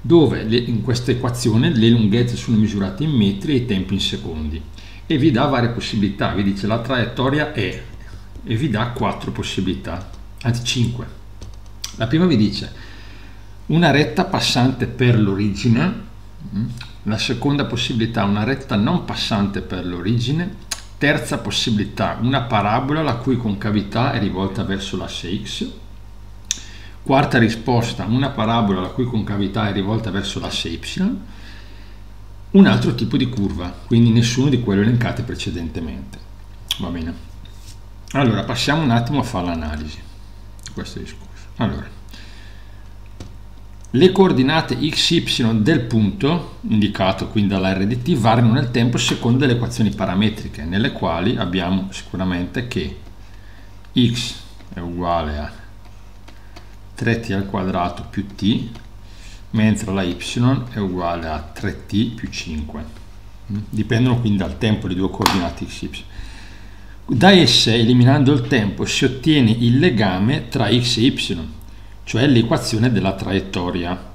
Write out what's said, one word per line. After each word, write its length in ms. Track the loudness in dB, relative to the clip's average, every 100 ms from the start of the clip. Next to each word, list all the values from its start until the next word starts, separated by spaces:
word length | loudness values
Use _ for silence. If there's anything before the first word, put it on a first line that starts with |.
Dove 440 | 6 6 6 4
le, 120 | 2 2
in 260 | 2 -2
questa 280 | 0 0 2
equazione 600 | 0 0 0 2 4 4
le 200 | 6 6
lunghezze 460 | 6 6 4 2 -2
sono 200 | 0 2
misurate 480 | 2 0 -2 -2
in 60 | 0
metri 420 | 4 2 2 0
e 40 | 0
i 100 | 2
tempi 280 | -2 0
in 60 | -2
secondi, 600 | -2 -4 -6 -6 -6 -6 -10 -16 -18 -18 -2
e 120 | 4
vi 120 | 4
dà 160 | 4 2
varie 220 | 2 2
possibilità. 640 | 0 -4 0 0 0 -2
Vi 100 | 0
dice 240 | 0 0 0
la 140 | -2
traiettoria 720 | 0 0 0 0 0 2 0
è, 300 | -2 -4 -4 -12 -14 -14 -16 -16 -14
e 120 | -4 0
vi 140 | 0
dà 180 | 0 -2
quattro 420 | -2 -2 -2 -6
possibilità, 760 | -6 -6 -2 -2 -2 -4 -8 -10 -14 -16 -6
anzi 220 | -2 -2
cinque. 420 | -2 0 0 0 -8 -12 -18 -16 -16 -16 -18 -14 -12 -4
La 100 | 0
prima 200 | 4 4
vi 100 | 6
dice 360 | 4 0 -10 -12 -16 -16 -18 -18 -18 -18 -18 -18 0
una 240 | 4 6
retta 340 | 6 4 2
passante 600 | 0 2 0 4 4 2 -2
per 340 | 2 4 6
l'origine, 840 | 4 2 0 0 4 4 4 -2 -10 -18 -18 -16 -8
mm? 140 | -4 -4 -6 -12 -10
La 140 | -4 -2
seconda 460 | -2 0 0 0
possibilità, 600 | 0 -2 -2 0 0 0
una 200 | 2 2
retta 300 | 0 -2 0
non 300 | 2 2 2
passante 560 | -2 -6 -2 0 0 -2
per 260 | -6 -6 -6
l'origine. 800 | -4 0 0 2 0 -2 -8 -12 -12 -12 0
Terza 400 | 2 2 0 -6
possibilità, 800 | -4 -2 0 0 -2 -2 -2 0
una 200 | 0 0
parabola 640 | 0 0 2 2 2 0
la 120 | 0
cui 220 | -2 0 0
concavità 720 | 0 -2 0 0 0 0 0
è 80 | 0
rivolta 460 | -2 0 -2 -2
verso 320 | -2 -2 -4 -6
l'asse 460 | -6 -8 -6 -6
X. 200 | -6 -6 -6 -8 -18 -18 -18 -18 -18 -18 -8 -8 -8 -16 -16 -16
Quarta 340 | 2 2 4 6
risposta, 680 | 4 4 0 2 2 -4
una 260 | 0 0 0
parabola 500 | 0 0 2 2 0
la 80 | -2
cui 160 | -2
concavità 640 | -2 -2 -2 -2 -2 0 -2
è 40 |
rivolta 380 | 0 0 -2 -2
verso 300 | -4 -4 -6
l'asse 280 | -6 -6 -6
Y. 480 | -8 -8 -2 -2 -2 -10 -16 -16 -18 -18 -18 -18 -18 -18 -18 -18 -18 2
Un 160 | 8 8
altro 300 | 8 2 0
tipo 200 | 0 0
di 120 | 0
curva, 440 | 0 -2 -2 -6 -10 2
quindi 240 | 6 8
nessuno 380 | 6 4 2 2
di 120 | 2
quelli 220 | 2 4
elencati 400 | 4 4 2 -2
precedentemente. 960 | -6 -6 -6 -6 -6 -6 -8 -8 -12 -14 -16 -18 -18 -18 -10 -6
Va 100 | -4
bene. 260 | -4 -6 -8 -12 -16 -16 -18 -18 -18 -18 -18 -6
Allora, 320 | 2 2 2
passiamo 400 | 0 -2 0 2
un 80 | 4
attimo 300 | 4 2 0
a 20 |
fare 240 | 0 -2 -2
l'analisi 540 | -2 -4 -6 -8 -12 -16 -18 -18 -18 -18 -16
di 60 | -14
questo 260 | -12 -10 -10
discorso. 460 | -12 -14 -16 -18 -18 -4
Allora, 380 | -4 -4 -10 -14 -18 -18 -18 -16 -16 -18 -18 -18 -18 -18 -18 -16 -16 -16 -18 -18 -18 -18 -2
le 200 | 6 6
coordinate 640 | 8 6 6 4 2 0 0 0
X, 200 | 0 2
Y 480 | 2 2 0 2 4
del 180 | 4 4
punto, 800 | 4 2 2 2 0 0 -2 -10 0
indicato 600 | 2 2 2 0 0 -2
quindi 200 | 0 2
dalla 240 | 2 2
R 140 | 2 0
D 160 | 0
T, 120 | 0 2
variano 360 | 4 6 6
nel 180 | 4 2
tempo 280 | 2 2 2
secondo 480 | 0 0 2 4 4
le 60 |
equazioni 360 | 2 -2 0 0
parametriche, 760 | 0 -2 0 0 -2 -10 -10
nelle 280 | -6 -2 -2
quali 460 | -2 -2 0 0 0
abbiamo 500 | -2 -2 0 -2 -4
sicuramente 800 | -10 -10 -6 -2 -2 -4 -6 -4
che 300 | -4 -6 -8 -16 -18 -18 -18 -18 -18 -18 -18 -4
X 400 | 2 2 2 -6 -10 -14 -18 -14
è 60 | -10
uguale 580 | -8 -4 0 0 0 -4
a 120 | -6 -12 -18 -18 -20 -20 -18 -18 -18 -20 -18 -18 -18 -18 -18
tre 240 | -6 0 0
T 100 | 0
al 160 | -4 -2
quadrato 580 | -2 -2 0 -2 -4 -8
più 160 | -6 -8
T, 420 | -2 0 0 -2 -10 -18 -18 -18 -18 -18 -16 -6
mentre 380 | 2 2 2 0
la 80 | -2
Y 140 | -2 -4 -6 2 2 2 -2
è 40 | -4
uguale 480 | -2 -2 -2 -4 -4
a 100 | -6
tre 480 | -8 -6 -6 -6 -4
T 240 | 0 0
più 180 | -2 -8
cinque. 560 | -8 -8 -6 -6 -10 -12 -14 -18 -18 -18 -18 -6
Dipendono 720 | -6 -4 -4 0 4 4 4
quindi 160 | 2 2
dal 220 | 0 0
tempo 280 | 0 2 0
le 80 | 0
due 120 | -2
coordinate 560 | 2 2 2 0 -4 -10
X, 160 | -8
Y. 220 | -10 -10 -14 -12 -12 -12 -16 -16 -16 -16 -16 -16 -2
Da 260 | 6 8
esse, 420 | 8 8 6 4
eliminando 580 | 4 6 8 8 8 6
il 100 | 4
tempo, 420 | 4 2 2 -2
si 220 | -4 2 0
ottiene 440 | 2 4 6 6
il 280 | 6 4 6
legame 680 | 4 4 2 2 2 0 -2
tra 200 | -2 2
X 300 | 2 2 4
e 20 |
Y, 560 | 2 2 -4 -4 -6 -12 -16 -18 -18 -18
cioè 220 | -4 0 4
l'equazione 640 | 6 4 2 0 2 2
della 220 | 4 2
traiettoria. 1000 | -2 -2 -2 -2 -4 -4 -4 -4 -6 -8